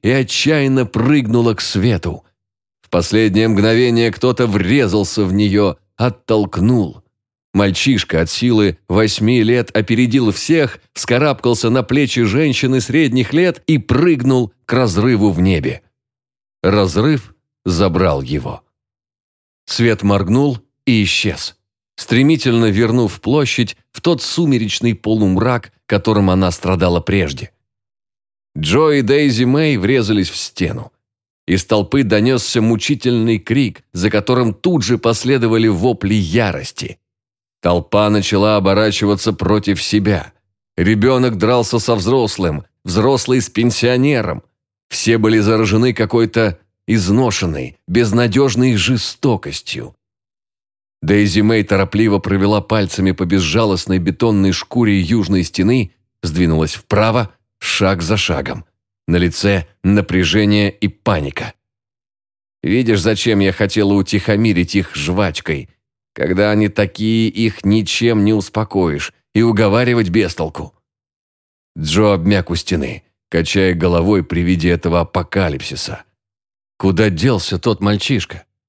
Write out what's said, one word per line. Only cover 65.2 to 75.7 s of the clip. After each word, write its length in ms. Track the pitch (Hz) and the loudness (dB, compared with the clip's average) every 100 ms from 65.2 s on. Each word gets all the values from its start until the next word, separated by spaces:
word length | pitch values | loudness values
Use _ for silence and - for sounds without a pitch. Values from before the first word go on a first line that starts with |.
| 95 76 - 73 - _ _ _ _ | -2 -4 -8 -8 -10 _ _ _ _
Когда 360 | - 73 90 104 | -6 -2 0 2
они 180 | 107 104 | 2 0
такие, 600 | 104 98 - 107 113 113 | 0 -2 -2 -2 0 0
их 340 | 101 110 - | 0 -2 -2
ничем 600 | 98 107 101 - 117 107 | 0 0 0 0 0 2
не 100 | 101 | 2
успокоишь, 800 | 110 92 107 107 98 87 73 - - _ | 0 -2 -4 -4 -2 -2 -2 -8 -14 _
и 80 | 107 | 0
уговаривать 680 | 117 107 104 110 123 120 101 | 2 2 2 2 2 0 0
без 240 | 101 98 | 0 0
толку". 400 | - 78 - 80 _ _ _ _ _ _ _ _ _ _ - | -2 -8 -8 -14 _ _ _ _ _ _ _ _ _ _ -10
Джо 360 | 76 85 107 | -4 0 2
обмяк 360 | 95 87 98 87 | 2 2 0 0
у 40 | |
стены, 500 | 82 - 87 67 - - _ _ | -6 -4 -4 -4 -10 -18 _ _
качая 440 | 85 80 101 95 | -4 -2 0 0
головой 500 | 85 90 85 90 101 | 0 0 2 2 0
при 160 | 80 85 | 0 -2
виде 280 | 87 90 87 | 0 0 0
этого 320 | 85 87 85 | 0 0 -2
апокалипсиса. 1040 | 82 - 82 98 90 69 - | -2 -4 -4 -4 -4 -4 -10